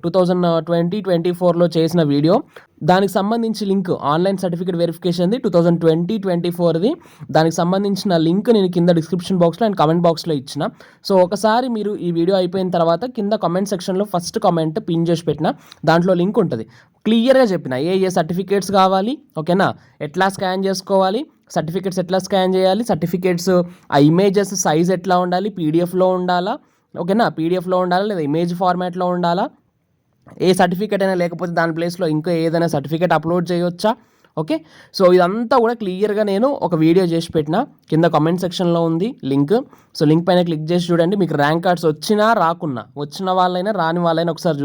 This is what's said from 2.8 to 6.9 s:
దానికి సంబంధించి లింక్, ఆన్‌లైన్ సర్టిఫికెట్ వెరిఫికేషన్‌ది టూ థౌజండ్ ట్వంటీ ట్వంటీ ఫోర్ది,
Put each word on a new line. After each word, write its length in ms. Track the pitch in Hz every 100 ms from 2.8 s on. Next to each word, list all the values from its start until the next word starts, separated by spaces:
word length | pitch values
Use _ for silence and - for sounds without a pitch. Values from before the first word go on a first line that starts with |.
| 151
దానికి 220 | 185 196 196
సంబంధించి 480 | 196 233 226 214 196
లింక్, 200 | 196 175 139 139
ఆన్‌లైన్ 280 | 156 190 190
సర్టిఫికెట్ 340 | 185 170 185 170
వెరిఫికేషన్‌ది 560 | 170 165 180 175 180 247
టూ 60 | - 170
థౌజండ్ 240 | 170 170
ట్వంటీ 320 | 160 160 175 226 190
ట్వంటీ 260 | 175 175 175
ఫోర్ది, 340 | 170 160 214